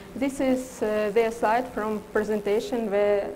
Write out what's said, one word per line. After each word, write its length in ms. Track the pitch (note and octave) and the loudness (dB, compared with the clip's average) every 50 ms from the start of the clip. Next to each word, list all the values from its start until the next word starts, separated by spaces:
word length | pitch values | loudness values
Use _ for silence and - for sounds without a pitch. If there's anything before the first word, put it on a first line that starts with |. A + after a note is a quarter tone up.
| - - - | -16 -14 -6
This 260 | - C4+ C#4 C4 - | -2 -2 -2 0 0
is, 420 | C#4 C4 C4 B3+ B3+ - - - A#3+ | 2 2 2 0 0 -6 -6 -4 -2
uh, 280 | G#3+ G#3+ G#3+ G#3+ G#3 G3 | 0 0 0 0 2 2
their 160 | A#3 A#3 A3 | 2 2 2
slide 360 | A3+ - - G#3+ A3 A#3+ B3+ B3+ | 0 0 0 2 2 2 0 -2
from 340 | - A#3 G#3 G#3+ G#3+ G#3 G3+ - - | -4 -4 -2 -2 -2 -4 -6 -2 -2
presentation 800 | G#3+ G#3+ G3+ A3 G#3+ G#3 G#3 G3+ G#3+ G#3+ - C4 A#3 A#3 G#3 | -2 0 0 -2 -2 0 2 0 0 0 0 -2 -2 -2 0
where, 400 | F#3+ G3+ G#3 G3+ G#3 G3+ G3 - - | 2 2 4 4 4 2 0 -2 -6